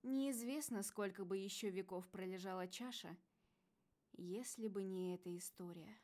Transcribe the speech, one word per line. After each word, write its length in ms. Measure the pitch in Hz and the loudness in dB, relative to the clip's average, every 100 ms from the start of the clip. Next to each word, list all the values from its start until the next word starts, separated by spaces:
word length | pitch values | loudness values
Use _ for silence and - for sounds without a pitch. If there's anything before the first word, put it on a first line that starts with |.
Неизвестно, 800 | 247 269 277 240 240 285 294 233 | 4 4 6 4 2 0 2 0
сколько 420 | 202 - 202 185 | 0 2 0 2
бы 140 | 180 196 | 0 2
ещё 320 | 196 - 208 | 2 0 0
веков 360 | 185 190 180 185 | 0 0 -2 -4
пролежала 580 | 190 185 185 190 185 180 | -4 -2 -2 -2 0 -2
чаша, 480 | 185 247 240 170 170 _ _ _ _ _ _ _ _ _ | -2 -4 -4 -6 -10 _ _ _ _ _ _ _ _ _
если 560 | - 175 196 254 - 220 | -8 -2 -2 -2 0 0
бы 160 | 196 | 2
не 300 | 190 190 185 | 2 2 2
эта 200 | 180 180 | 2 -2
история. 640 | 175 - - 175 170 165 214 | -4 -4 -6 -8 -8 -12 -16